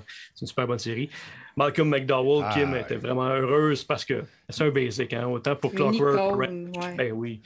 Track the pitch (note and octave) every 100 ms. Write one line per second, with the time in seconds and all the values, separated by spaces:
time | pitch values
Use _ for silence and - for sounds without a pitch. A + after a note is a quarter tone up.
0 | - - - - B2+ - B2 A#2+ A2+ A2+
1 | C#3+ - - - - - C#3+ D3 D#3 C#3
2 | C3 C3 C3 D3 G#2+ A2 C#3+ B2+ G#2+ A2+
3 | A#2 B2+ B2+ C3+ C3 D3 D#3 C#3 - C#3
4 | - A#2+ - _ - - D#3 C3+ B2 G#2
5 | A#2+ A#2+ B2 B2 C#3 C#3+ C#3+ F#3+ - A3+
6 | C#3+ C#3 G3 G3+ - F3 F3 F3+ F3+ F3
7 | B2 A2+ A#2 A2